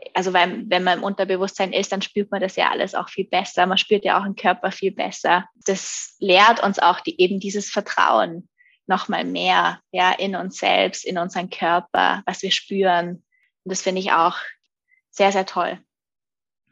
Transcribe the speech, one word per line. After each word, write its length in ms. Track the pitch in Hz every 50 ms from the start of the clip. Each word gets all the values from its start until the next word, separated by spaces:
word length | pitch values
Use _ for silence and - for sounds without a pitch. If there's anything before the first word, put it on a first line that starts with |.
| - - -
also 200 | 185 180 190 185
wenn, 360 | 180 175 180 - - - 214
wenn 140 | 180 180 185
man 160 | 185 175 -
im 40 | -
Unterbewusstsein 680 | 202 196 - 190 190 190 180 190 196 - - 190 185 -
ist, 180 | 180 196 -
dann 100 | 202 190
spürt 300 | - - - 214 202 -
man 100 | 202 185
das 140 | 180 190 -
ja 140 | - - -
alles 260 | - - - 190 -
auch 140 | - 175 -
viel 160 | - 202 190
besser. 400 | - - 180 196 - - 180 180
Man 120 | 185 185
spürt 280 | 202 - - 214 202 208
ja 140 | 180 170 185
auch 40 | 196
den 120 | 202 196
Körper 360 | - - 185 185 185 - 190
viel 200 | 185 - 196 190
besser. 540 | 190 - - 190 - - - 165 170 180 190 - _ _ -
Das 500 | - 190 190 - - - - - - _ -
lehrt 420 | 202 196 180 185 208 226 233 233 -
uns 160 | 202 196 -
auch 200 | - 175 180 -
die, 180 | - 165 - -
eben 200 | 185 180 196 190
dieses 300 | 196 196 196 208 196 -
Vertrauen 800 | - 214 202 - - - - - 117 113 196 175 165 170 - _ _ _ _ _ _ _ -
noch 240 | - 185 185 - -
mal 160 | 185 165 165
mehr, 560 | 180 180 170 175 185 180 180 175 175 175 - _ _
ja, 200 | - 180 180 180
in 240 | - - 190 196 190
uns 220 | 175 180 190 190
selbst, 480 | - - 196 185 190 - 185 190 - -
in 120 | - 185
unseren 320 | 175 175 185 - 185 180 185
Körper, 720 | - - 185 165 170 180 180 _ - - 92 - - 196 -
was 160 | 180 185 -
wir 100 | - 190
spüren. 720 | - - - - 196 196 190 185 175 175 175 175 180 175 _ _ _ _ _ _ _ _ -
Und 80 | 185
das 100 | 190 185
finde 200 | - 190 185 185
ich 100 | 185 -
auch 260 | - 165 165 - - - - - - _ _ _ _ _ _ _ _ _ _ _
sehr, 220 | - - 196 196
sehr 140 | 196 190 190
toll. 340 | - - 180 175 - - 180 _ _ _ _ _ _ _ _ _ _ _ _ _ _ _ _ _ _